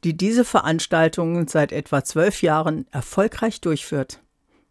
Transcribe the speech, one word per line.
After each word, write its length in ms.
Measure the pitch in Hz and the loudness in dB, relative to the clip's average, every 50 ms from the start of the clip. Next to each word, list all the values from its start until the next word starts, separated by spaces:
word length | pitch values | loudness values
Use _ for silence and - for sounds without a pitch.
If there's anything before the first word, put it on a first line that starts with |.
die 140 | - 170 160 | -2 -4 -2
diese 280 | 160 180 208 226 240 240 | 0 0 2 4 2 2
Veranstaltungen 1000 | - - 214 - 147 160 165 - - - 165 160 160 160 - 170 165 170 175 165 | 4 2 0 2 2 0 0 0 0 2 4 4 2 2 0 -2 -2 0 0 -2
seit 240 | - - 160 147 147 | 0 2 0 0 0
etwa 320 | - - 156 - - 139 | -2 -8 -4 -2 -2 -2
zwölf 400 | 131 - - 156 170 208 202 - | -2 0 0 2 2 2 2 0
Jahren 440 | - 165 156 156 160 160 156 165 - _ | 0 2 2 2 0 0 -2 -4 -6 _
erfolgreich 720 | - 135 117 - - - 196 226 - - - 226 208 - | -8 -8 -8 -4 0 0 0 0 0 -2 -2 -2 -4 -2
durchführt. 600 | - 170 156 143 - - - 143 131 - - - _ _ _ _ _ _ _ _ _ _ | -2 -2 -2 -2 -4 -6 -4 -4 -4 -6 -10 -20 _ _ _ _ _ _ _ _ _ _